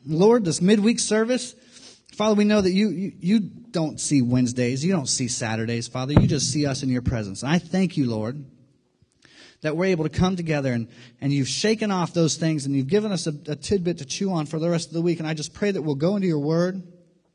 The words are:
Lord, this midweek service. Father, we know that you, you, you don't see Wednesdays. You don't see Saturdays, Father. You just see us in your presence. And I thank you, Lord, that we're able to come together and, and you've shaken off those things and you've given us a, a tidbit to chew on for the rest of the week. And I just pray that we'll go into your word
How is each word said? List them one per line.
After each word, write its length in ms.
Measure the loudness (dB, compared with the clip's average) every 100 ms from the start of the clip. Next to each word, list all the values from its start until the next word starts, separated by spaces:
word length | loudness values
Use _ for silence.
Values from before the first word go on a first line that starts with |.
| -4
Lord, 400 | 4 6 6 2
this 160 | 2
midweek 380 | 4 4 4 2
service. 560 | 0 0 0 -2 -4 -14 _ -20 -20 -20 _
Father, 220 | -2 2 4
we 100 | 4
know 160 | 4
that 100 | 4
you, 180 | 2 2
you, 220 | 0 -6 -4
you 200 | 2 2
don't 600 | 0 -8 -8 -4 -2 -4
see 220 | 0 2
Wednesdays. 600 | 4 4 2 0 -2 0
You 80 | 0
don't 160 | 0 0
see 200 | -2 -4
Saturdays, 600 | -4 -4 -2 -2 -4 -6
Father. 260 | -6 2
You 140 | 4 4
just 240 | 2 -2
see 140 | -2 -2
us 180 | -2
in 60 | -2
your 140 | -2
presence. 400 | -2 -4 -4 -6
And 80 | 0
I 80 | 0
thank 360 | 0 0 0 0
you, 140 | -2
Lord, 340 | -2 -4 -8 -14 -20 _ _ _ _ _ _ _ -20 -20 _
that 160 | -4 0
we're 80 | 0
able 200 | 0 0
to 40 |
come 260 | 0 0 0
together 360 | -2 -2 0
and, 160 | -2 -4 -12 -20 _
and 100 | -2
you've 160 | 0 0
shaken 440 | 0 0 0 0
off 220 | -2 -2
those 240 | 0 0 0
things 280 | -2 -2 -2
and 100 | -2
you've 120 | 0
given 240 | 0 0
us 160 | -2 -4
a, 60 | -6 -8
a 80 | -8
tidbit 440 | -2 -2 -2 -4
to 60 | -6
chew 260 | -4 -2
on 160 | -2 -4
for 100 | -4
the 120 | -2
rest 180 | -2 -2
of 60 |
the 80 | -2
week. 180 | -2 -2
And 80 | -4
I 80 | -6
just 180 | -8
pray 160 | -4 -2
that 120 | 0
we'll 140 | -2 0
go 200 | 0 0
into 120 | 0
your 120 | 0
word 420 | 0 0 0 -2 -12 -18 _ _ _